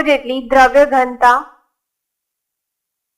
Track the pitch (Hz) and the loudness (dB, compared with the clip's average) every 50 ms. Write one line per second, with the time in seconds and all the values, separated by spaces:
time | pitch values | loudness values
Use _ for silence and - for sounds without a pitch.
0 | 311 302 285 269 - 233 254 269 247 233 254 269 262 247 240 277 285 285 262 269 | 2 0 -2 -2 -4 -6 -8 -8 -6 -2 2 2 2 2 4 2 2 2 0 -2
1 | 254 254 247 233 254 240 240 269 294 - _ _ _ _ _ _ _ _ _ _ | -2 -4 -2 0 2 2 2 0 -2 -8 _ _ _ _ _ _ _ _ _ _
2 | _ _ _ _ _ _ _ _ _ _ _ _ _ _ _ _ _ _ _ _ | _ _ _ _ _ _ _ _ _ _ _ _ _ _ _ _ _ _ _ _
3 | _ _ _ | _ _ _